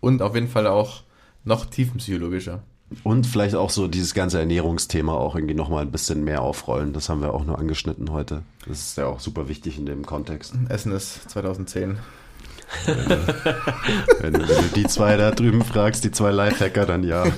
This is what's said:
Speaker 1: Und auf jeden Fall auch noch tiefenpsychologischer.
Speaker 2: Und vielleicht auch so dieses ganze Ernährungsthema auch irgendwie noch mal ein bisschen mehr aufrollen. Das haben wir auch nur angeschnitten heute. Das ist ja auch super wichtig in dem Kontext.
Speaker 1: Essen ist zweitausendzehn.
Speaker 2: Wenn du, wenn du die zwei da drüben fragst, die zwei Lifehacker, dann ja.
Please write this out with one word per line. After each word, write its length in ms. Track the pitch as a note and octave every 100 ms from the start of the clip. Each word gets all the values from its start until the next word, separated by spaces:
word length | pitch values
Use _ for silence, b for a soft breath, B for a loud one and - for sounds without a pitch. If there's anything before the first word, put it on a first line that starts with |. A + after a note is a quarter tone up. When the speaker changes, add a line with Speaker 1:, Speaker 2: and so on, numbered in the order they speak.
Speaker 1:
Und 200 | A#2+ C3
auf 120 | G2+
jeden 140 | A#2 A#2+
Fall 180 | A#2 G#2
auch 360 | G2+ G#2+ - - b b b
noch 200 | G#2+ A2+
tiefenpsychologischer. 1000 | - - B2 B2 G2+ F2+ E2+ F#2 F#2 F2+ - _ - -
Speaker 2:
Und 220 | G#2+ A#2 B2
vielleicht 280 | G#2 G2+
auch 160 | G2+ F#2+
so 160 | G#2+ F#2
dieses 280 | F2 F2
ganze 240 | G2+ F2 E2+
Ernährungsthema 720 | E2 E2+ E2 E2 - E2+ D#2
auch 200 | D2 D2 E2
irgendwie 180 | D2+
noch 140 | D#2 D2+
mal 100 | D#2
ein 100 | D2
bisschen 320 | D#2 - D2+
mehr 180 | D2+ D2
aufrollen. 500 | C2 D2 - B1 D2
Das 160 | D2 -
haben 140 | D2+
wir 100 | D2
auch 120 | D2
nur 140 | D2+ D2+
angeschnitten 520 | D#2 D#2 - - D2+
heute. 320 | D2+ D2 D2+ D#2+ - -
Das 140 | D2
ist 180 | - -
ja 80 | C2+
auch 140 | B1+
super 280 | - D#2+ C#2+
wichtig 300 | D2+ - D2
in 80 | C#2+
dem 180 | C#2+
Kontext. 500 | C#2+ D2+ D2 D2+ - B2 B2
Speaker 1:
Essen 240 | G#2 A2
ist 380 | G2 - - -
zweitausendzehn. 680 | G2+ F#2+ F#2 F#2 - F#2+ G#2 - B B B B B B B -
Speaker 2:
Wenn 1500 | C#3 - F3+ - - D#3+ - - - - G#3 - - D#2+
du, 80 | D#2
wenn 60 | D#2+
du 200 | - E2+ G#2
die 80 | G#2
zwei 300 | - G#2 G#2
da 140 | G#2+
drüben 320 | A2 A#2 A#2
fragst, 400 | A2 G#2+ G#2 A2
die 80 | G#2
zwei 180 | - G#2
Lifehacker, 560 | G2+ G2+ - F#2+ G#2 F#2+
dann 160 | F2
ja. 240 | F2+ E2+ F2+